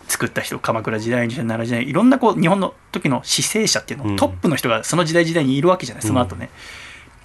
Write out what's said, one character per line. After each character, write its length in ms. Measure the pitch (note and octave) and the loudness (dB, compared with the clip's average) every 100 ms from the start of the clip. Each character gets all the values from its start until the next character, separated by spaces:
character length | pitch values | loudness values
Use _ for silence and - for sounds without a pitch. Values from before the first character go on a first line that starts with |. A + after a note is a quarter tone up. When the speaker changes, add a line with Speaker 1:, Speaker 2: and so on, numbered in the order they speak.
| - | -8
Speaker 1:
作 180 | - A#2 | -4 -4
っ 20 | |
た 120 | - | -4
人、 180 | - C3 | -6 -6
鎌 240 | - A2+ | -4 -4
倉 160 | G#2+ A2 | -2 -4
時 100 | A2+ | -2
代 180 | B2 A#2 | -2 -2
に 60 | |
し 40 | B2 | -4
て、 40 | |
奈 180 | A#2 A2+ | -4 -4
良 60 | A#2 | -4
時 60 | A#2+ | -4
代、 60 | C3 | -2
い 40 | |
ろ 100 | D3+ | 2
ん 60 | A#3+ | 4
な 100 | C4 | 4
こ 160 | A3+ E3+ | 4 4
う、 20 | |
日 80 | E3 | 2
本 120 | G3 | 2
の 160 | F3+ - _ | 0 -6 _
時 160 | - D3+ | -2 0
の 140 | B2 | 0
志 200 | - - | 0 -2
士 240 | B2 G#3+ A3 | 0 0 0
者 120 | - | 0
っ 60 | - | -2
て 80 | |
い 40 | B2 | -6
う 20 | |
の、 20 | A2+ | -2
Speaker 2:
う 0 | |
ん。 20 | G2 | 0
Speaker 1:
ト 100 | D4 | 0
ッ 20 | |
プ 200 | F#2 - | 0 0
の 60 | C3+ | 0
人 120 | C3 | 2
が 140 | A2 | 0
そ 120 | - D#3+ | 0 0
の 100 | E3 | 2
時 80 | |
代 120 | E3+ E3 | 2 2
時 80 | |
代 120 | E3 C#3 | 2 2
に 120 | C#3 | 4
い 40 | |
る 80 | E3+ | 4
わ 80 | F3+ | 2
け 80 | A#2+ | 0
じ 60 | |
ゃ 40 | G#2 | -6
な 60 | |
い、 20 | |
そ 100 | G#2+ | 0
の 80 | B2 | 2
後 140 | B2 - | 0 -2
ね。 140 | A#2+ - - - - - - - | -12 -14 -20 -18 -18 -20 -20 -12